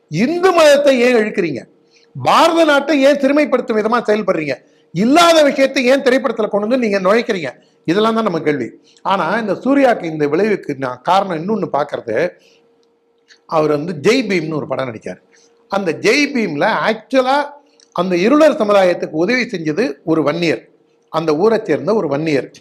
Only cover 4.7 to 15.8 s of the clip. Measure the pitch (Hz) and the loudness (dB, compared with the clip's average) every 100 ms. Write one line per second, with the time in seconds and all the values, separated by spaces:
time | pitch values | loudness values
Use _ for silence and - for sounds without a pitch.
4.7 | _ _ 160 226 320 339 320 285 262 269 | _ _ -2 2 4 4 4 4 2 0
5.7 | 277 247 277 269 262 240 226 208 208 214 | 0 0 2 2 0 0 -4 -4 -2 -2
6.7 | 262 226 196 185 233 240 190 135 - _ | -2 0 0 2 0 0 -6 -8 -12 _
7.7 | _ - 190 220 226 208 165 151 143 113 | _ -4 0 0 0 -2 -2 -2 -4 -6
8.7 | - _ _ 175 190 160 220 214 170 247 | -12 _ _ -4 -2 -2 -2 -4 -4 0
9.7 | 285 262 214 170 156 143 160 214 190 - | 2 2 2 -4 -4 -2 0 0 -2 -4
10.7 | 135 131 123 - 190 196 160 180 214 165 | -6 -6 -6 0 0 0 -4 -4 -4 -4
11.7 | 143 147 123 117 113 175 - _ _ _ | -4 -4 -6 -4 -4 -4 -6 _ _ _
12.7 | _ _ _ _ _ _ _ - 165 151 | _ _ _ _ _ _ _ -4 0 0
13.7 | 147 170 156 127 262 208 185 156 151 113 | 0 -4 -2 0 0 0 -2 -4 -6 -6
14.7 | 127 131 107 104 - _ _ _ _ - | -6 -8 -10 -14 -16 _ _ _ _ -6
15.7 | 196 | -4